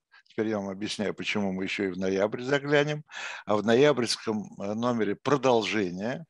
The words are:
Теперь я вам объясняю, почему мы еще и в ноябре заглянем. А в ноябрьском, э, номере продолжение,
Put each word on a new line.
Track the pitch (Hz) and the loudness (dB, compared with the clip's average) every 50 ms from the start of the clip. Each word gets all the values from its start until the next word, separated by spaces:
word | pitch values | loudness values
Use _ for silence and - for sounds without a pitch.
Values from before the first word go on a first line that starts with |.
| _ _ _ - _ _ | _ _ _ -20 _ _
Теперь | - - 110 110 | -6 -4 -2 -2
я | 110 104 | -2 -4
вам | 98 98 | -4 -6
объясняю, | 95 95 104 101 - - 107 95 85 | -8 -8 -8 -8 -4 -2 -4 -4 -4
почему | - 95 - - 110 101 98 95 | -4 -6 -4 -2 -2 -2 -2 -2
мы | 92 95 | -2 -4
еще | 92 - - 104 | -4 -2 -2 -2
и | 95 90 | -2 -2
в | 92 | -2
ноябре | 95 95 95 95 98 107 117 123 123 | -2 0 2 2 2 0 0 -4 -2
заглянем. | 127 143 143 139 143 147 147 147 151 151 151 151 _ - - - - - - - | 0 0 0 0 2 2 2 4 2 -2 -6 -8 _ -16 -14 -12 -12 -12 -14 -2
А | - 104 | 0 0
в | 104 98 | 2 4
ноябрьском, | 110 117 123 143 147 143 131 120 107 - - - 117 107 107 95 - - - | 4 6 6 8 6 6 4 0 -2 -2 -4 -4 -4 -4 -4 -4 -8 -12 -10
э, | 98 101 107 | -6 -6 -4
номере | 110 117 123 123 117 107 98 101 | -2 -2 -2 0 0 0 0 -2
продолжение, | - _ - 139 135 123 135 123 117 107 92 95 110 101 90 87 92 98 117 135 170 165 - | -2 _ 0 0 2 4 4 4 4 4 2 0 0 0 -2 -2 -4 -4 -6 -6 -6 -10 -16